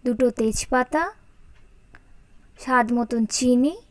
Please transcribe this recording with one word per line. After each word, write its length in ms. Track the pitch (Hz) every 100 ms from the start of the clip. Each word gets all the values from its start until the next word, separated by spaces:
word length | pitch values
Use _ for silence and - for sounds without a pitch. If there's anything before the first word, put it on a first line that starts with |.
| 247
দুটো 200 | 233 254 240
তেজপাতা, 640 | 220 220 - 254 254 302 339 427 _ _ - - - - - - - - - - - -
স্বাদ 260 | - 254 233 240
মতন 240 | 233 240 220 -
চিনি 380 | 247 247 269 381 -